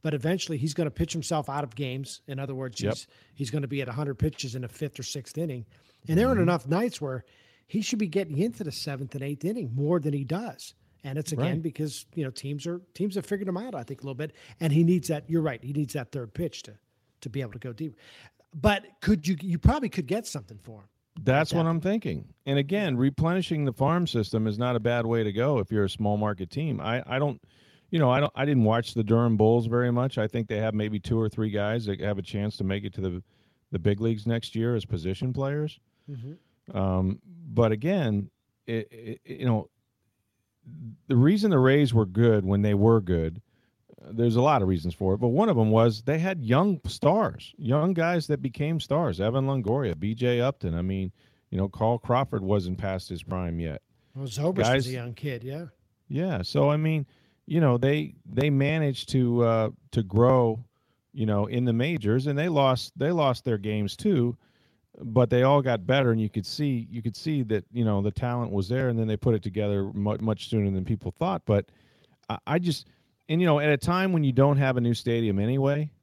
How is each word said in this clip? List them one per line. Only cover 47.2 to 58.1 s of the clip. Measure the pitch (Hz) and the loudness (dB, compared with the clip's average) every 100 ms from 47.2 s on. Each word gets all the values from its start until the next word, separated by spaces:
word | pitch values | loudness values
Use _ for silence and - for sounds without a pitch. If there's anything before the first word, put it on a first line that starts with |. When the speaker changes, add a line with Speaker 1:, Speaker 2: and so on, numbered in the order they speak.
| 175 - - - | 0 -4 -16 -10
Speaker 2:
young | 113 139 170 | 0 2 2
guys | 175 165 175 151 | 0 0 0 -2
that | 147 | -2
became | 131 - 147 165 | -4 -4 -4 -4
stars. | - 147 160 85 | -2 0 0 0
Evan | 101 127 135 | 0 0 0
Longoria, | 135 101 127 127 80 | -2 0 0 -2 -2
B | 101 | -4
J | 113 123 120 | 0 0 2
Upton. | 123 139 95 82 | 0 -2 -4 -2
I | |
mean, | 90 95 92 - _ _ _ | -2 -2 -4 -8 _ _ _
you | 90 | -2
know, | 98 | -2
Carl | - 113 117 | 0 0 0
Crawford | - 123 139 113 | 0 0 0 -4
wasn't | 95 104 90 90 | 0 0 0 -6
past | 101 95 - | -4 -6 -8
his | 90 | -12
prime | - 92 90 85 | -6 -6 -4 -4
yet. | 82 71 _ _ _ | -6 -8 _ _ _
Speaker 1:
Well, | 135 135 | -12 -10
Zobrist | 107 156 185 | -4 -2 2
was | 113 | 2
Speaker 2:
Guys | 135 127 | 2 0
Speaker 1:
a | |
young | 127 120 | -6 -10
kid, | 113 147 120 | -10 -8 -8
yeah. | 123 143 170 _ _ _ _ | -10 -12 -12 _ _ _ _
Speaker 2:
Yeah, | 139 185 127 | -4 -2 -2
so, | 87 143 143 | -2 2 4
I | 151 | 4
mean, | 156 156 139 _ _ _ - | 2 0 -4 _ _ _ -2
you | 160 | 4
know, | 151 123 | 4 4
they, | 131 151 151 | 4 0 -2